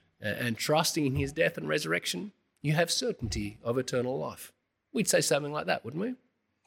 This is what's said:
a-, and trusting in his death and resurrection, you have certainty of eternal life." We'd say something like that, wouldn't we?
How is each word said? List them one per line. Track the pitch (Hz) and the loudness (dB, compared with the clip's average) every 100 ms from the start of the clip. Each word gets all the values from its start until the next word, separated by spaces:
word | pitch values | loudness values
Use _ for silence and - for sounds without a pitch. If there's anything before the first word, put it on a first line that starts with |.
| _ - | _ -8
a-, | 107 | -4
and | - 123 110 | -2 -2 -2
trusting | - 151 160 165 143 | 2 4 4 2 2
in | 139 | 2
his | 139 | 0
death | 156 165 156 | 2 0 0
and | 151 | -2
resurrection, | 151 160 170 - 175 202 - _ _ | 0 0 -2 -2 -4 -6 -12 _ _
you | 147 | 0
have | 156 170 | 2 2
certainty | - 247 - 113 110 104 110 | 2 -2 -2 -4 -2 -4 -4
of | 117 127 | -2 -2
eternal | 123 131 123 139 | 0 0 0 -2
life." | 139 101 - _ _ _ _ | -4 -8 -16 _ _ _ _
We'd | 247 190 | 0 4
say | 175 | 4
something | 147 147 147 | 4 2 0
like | 151 175 | -4 -2
that, | - | -2
wouldn't | 113 147 | -4 -4
we? | 226 254 _ _ _ _ | -4 -6 _ _ _ _